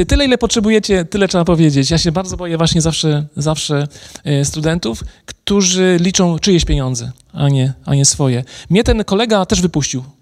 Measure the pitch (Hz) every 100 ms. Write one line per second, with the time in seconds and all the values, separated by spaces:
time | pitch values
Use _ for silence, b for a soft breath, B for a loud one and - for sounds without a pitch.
0 | 180 285 277 247 226 233 208 214 208 190
1 | 165 196 190 185 170 165 160 139 135 165
2 | 175 160 190 180 175 165 165 170 160 156
3 | 160 147 147 - 147 156 - 143 147 B
4 | B B 156 143 143 156 156 170 214 226
5 | - B - - - 202 185 185 185 175
6 | 180 185 180 160 - 175 - 147 131 123
7 | 120 - _ - 143 139 131 131 - 139
8 | 139 - 135 123 131 B B 180 240 226
9 | 202 196 233 214 185 190 175 156 135 127
10 | 131 _